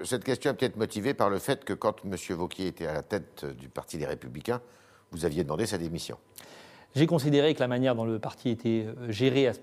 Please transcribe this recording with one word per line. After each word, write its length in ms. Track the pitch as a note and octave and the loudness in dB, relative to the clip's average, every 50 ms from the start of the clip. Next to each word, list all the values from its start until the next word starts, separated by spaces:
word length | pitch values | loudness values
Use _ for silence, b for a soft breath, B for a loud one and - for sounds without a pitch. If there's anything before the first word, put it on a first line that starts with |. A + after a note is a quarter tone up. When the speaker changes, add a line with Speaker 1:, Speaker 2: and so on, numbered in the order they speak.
Speaker 1:
cette 220 | E2+ - B2 B2 - | -6 -4 -4 -2 -2
question 260 | C3 B2 A2+ - C#3+ | -2 -2 0 0 -2
est 40 | B2+ | 0
peut-être 220 | - C3 A#2 - | 0 0 -2 0
motivée 380 | A2 A2 - - G#2+ G2 C3+ C#3 | -2 -4 -2 -2 -2 -2 -2 0
par 160 | - A2 G2+ | 2 2 2
le 80 | G2 F#2 | 2 0
fait 260 | - - C#3 - - | 0 -2 -2 -2 -2
que 80 | - | -6
quand 320 | G2 - - A2 F2 - - | -4 0 0 0 -2 -2 -6
Monsieur 300 | G2 F#2+ F2 - - F#2+ | -8 -6 -6 -4 -4 -4
Wauquiez 320 | E2 F2+ E2+ - - F#2+ | -2 -4 -4 -4 -4 -4
était 200 | F2 D#2 - E2 | -4 -4 -4 -4
à 60 | D#2 | -4
la 100 | D#2 D2+ | -4 -4
tête 440 | C#2+ - G#2+ G2 D#2 - - - - C#2+ C2 B1 | -4 -4 -4 -4 -4 -6 -14 -10 -10 -10 -10 -10
du 100 | C2 B1 | -14 -12
Parti 280 | - - - - - | -12 -12 -10 -8 -8
des 100 | D#2+ D2 | -6 -6
Républicains, 540 | C2+ D2+ - - B1+ B1 D2+ - - A#2+ B2 - b b b b b b b b b | -6 -6 -8 -10 -12 -12 -8 -4 -4 -4 -4 -6 b b b b b b b b b
vous 120 | - D#2+ E2 | -6 -2 -2
aviez 200 | F2 C#2+ F3 E3+ | 0 0 0 0
demandé 200 | C#2+ D#2 E2 A2+ | 0 0 -2 -2
sa 140 | - G#2 F2 | -2 -2 -4
démission. 400 | E2+ D#2+ E2 E2 - - A1+ - _ _ - B B B B B B B B B B B - | -4 -4 -6 -6 -8 -8 -12 -12 _ _ -20 B B B B B B B B B B B 2
Speaker 2:
J'ai 120 | C3 D#3 D#3+ | 4 4 4
considéré 460 | E3+ D#3 B2 D3 C#3+ C#3+ C#3+ D#3+ D3 | 4 4 4 4 6 6 6 6 4
que 60 | - | 2
la 60 | C3 | 2
manière 300 | B2 B2 B2 C3 C3 B2 | 2 2 2 4 4 2
dont 80 | A2+ A2+ | 2 0
le 160 | A2+ A2+ G#2+ | -2 -2 -2
parti 300 | - - - - - B2+ | -4 -8 -8 -4 -2 -2
était, 360 | A2+ A2+ - A2+ A2+ A2+ G#2+ | 0 0 2 2 2 2 0
euh, 240 | G#2+ A2+ A#2+ B2 A#2 | -2 -6 -8 -6 -4
géré 380 | G#2+ G2+ B2+ C3+ B2+ C#3 C3+ A#2+ | 0 4 4 4 6 6 6 4
à 40 | |
ce 60 | A2 A2+ | 4 2